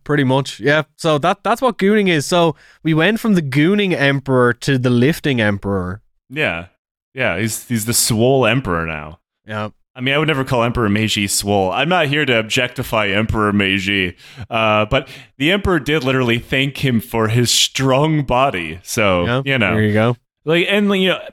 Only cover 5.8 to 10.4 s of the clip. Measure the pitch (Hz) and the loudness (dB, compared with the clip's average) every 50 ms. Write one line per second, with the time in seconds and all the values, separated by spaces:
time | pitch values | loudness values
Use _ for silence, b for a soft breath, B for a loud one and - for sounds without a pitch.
5.8 | 90 90 92 104 - _ _ _ _ _ 131 151 147 104 85 82 87 - _ _ | -4 -6 -8 -12 -14 _ _ _ _ _ -8 -4 -4 -4 -4 -6 -10 -14 _ _
6.8 | _ _ _ _ _ _ _ 131 127 104 82 92 110 113 - - - - 123 113 | _ _ _ _ _ _ _ -4 -4 -2 -2 -2 -2 -4 -4 -8 -6 -6 -4 -4
7.8 | 104 117 110 - - - 117 107 117 127 139 135 123 107 117 135 127 98 87 82 | -2 -2 -2 -2 0 0 0 2 2 4 4 4 2 2 2 0 -2 -2 -4 -4
8.8 | 82 80 78 76 76 76 78 - _ _ _ _ _ - 107 107 107 104 - _ | -4 -6 -8 -10 -12 -14 -16 -20 _ _ _ _ _ -10 -8 -8 -8 -8 -12 _
9.8 | _ _ _ 131 123 131 139 147 156 151 156 135 | _ _ _ -6 -4 -2 0 0 0 0 0 -2